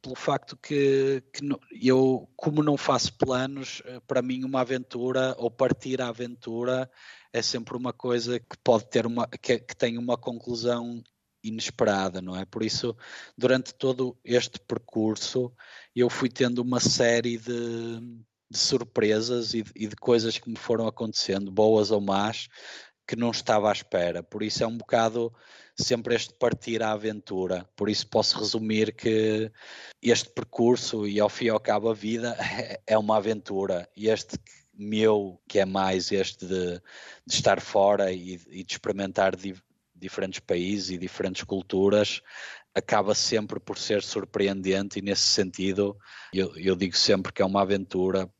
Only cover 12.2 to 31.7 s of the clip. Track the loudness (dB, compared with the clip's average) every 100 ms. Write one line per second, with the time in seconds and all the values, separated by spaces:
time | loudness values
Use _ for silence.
12.2 | -8 -8 -8 -4 -4 -2 -4 -6 -14 -18
13.2 | -18 -2 2 2 0 -2 -2 0 -4 -6
14.2 | 0 0 0 -10 -8 -8 -4 -2 0 0
15.2 | -2 -2 -4 _ -20 -20 -10 0 2 2
16.2 | -2 2 0 2 0 0 0 4 4 4
17.2 | 2 -4 -4 -4 -4 -6 -6 -8 -12 -18
18.2 | -20 _ _ -2 0 0 0 0 4 2
19.2 | 2 -2 -2 -4 -6 -8 -8 -4 2 4
20.2 | 4 -4 -8 -10 -2 0 0 -4 -6 -4
21.2 | -2 -2 0 4 6 6 4 2 2 0
22.2 | 0 -4 -12 -18 -18 -18 -20 _ -8 -2
23.2 | -2 -2 2 4 4 0 -2 0 0 -2
24.2 | -8 -6 -4 -2 -2 -4 0 2 2 0
25.2 | -4 -6 -20 -20 -20 -6 -2 -2 0 -2
26.2 | -2 _ 0 0 -4 -2 0 -2 -4 -6
27.2 | -6 -4 -2 -2 -6 -4 -2 0 0 2
28.2 | 2 0 -2 -2 0 2 0 0 0 2
29.2 | 2 0 -4 -8 -20 -18 -20 -4 2 2
30.2 | 2 -8 -8 2 4 4 0 -4 -2 2
31.2 | 2 2 0 0 0